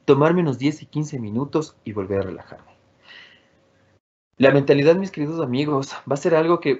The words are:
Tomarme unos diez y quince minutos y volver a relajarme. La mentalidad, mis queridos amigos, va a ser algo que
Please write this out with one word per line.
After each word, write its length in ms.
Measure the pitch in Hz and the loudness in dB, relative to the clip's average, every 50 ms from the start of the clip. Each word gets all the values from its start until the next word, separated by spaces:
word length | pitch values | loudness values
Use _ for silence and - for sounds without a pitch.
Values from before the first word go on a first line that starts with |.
| - | 2
Tomarme 360 | - 139 135 147 160 170 185 | 4 4 4 4 2 2 2
unos 180 | 170 147 123 113 | 0 0 -2 -2
diez 240 | 131 151 151 - - | -2 -4 -4 -4 -12
y 20 | |
quince 340 | _ - 147 151 147 147 127 | _ -6 -6 -6 -6 -8 -10
minutos 580 | 113 104 104 120 139 139 - 156 156 - _ _ - | -8 -6 -4 -6 -4 -2 -4 -4 -4 -4 _ _ -14
y 80 | 113 | -10
volver 280 | 101 101 95 95 101 98 | -8 -8 -6 -4 -4 -4
a 40 | 95 | -4
relajarme. 520 | 95 82 - - - - - - _ _ _ _ _ _ _ _ - - - - - - _ _ _ _ _ _ _ _ _ _ _ _ _ _ _ _ _ _ _ _ | -6 -10 -14 -16 -20 -20 -20 -20 _ _ _ _ _ _ _ _ -20 -20 -20 -20 -20 -20 _ _ _ _ _ _ _ _ _ _ _ _ _ _ _ _ _ _ _ _
La 140 | - 127 135 | 2 4 4
mentalidad, 440 | 139 143 135 143 143 139 139 156 170 | 4 4 4 4 2 4 6 4 4
mis 140 | 190 196 185 | 4 0 -8
queridos 300 | - 156 147 151 165 165 | -8 -8 -8 -6 -4 -6
amigos, 540 | 151 123 123 135 151 151 147 135 135 - - - - 127 | -6 -4 -2 -4 -2 -2 -2 -4 -4 -6 -14 -14 -6 -6
va 40 | 139 | -6
a 40 | |
ser 180 | 143 - 180 165 | -2 0 2 2
algo 240 | 156 160 165 175 165 | 2 2 2 0 0
que 200 | - 147 127 | 0 -2 -2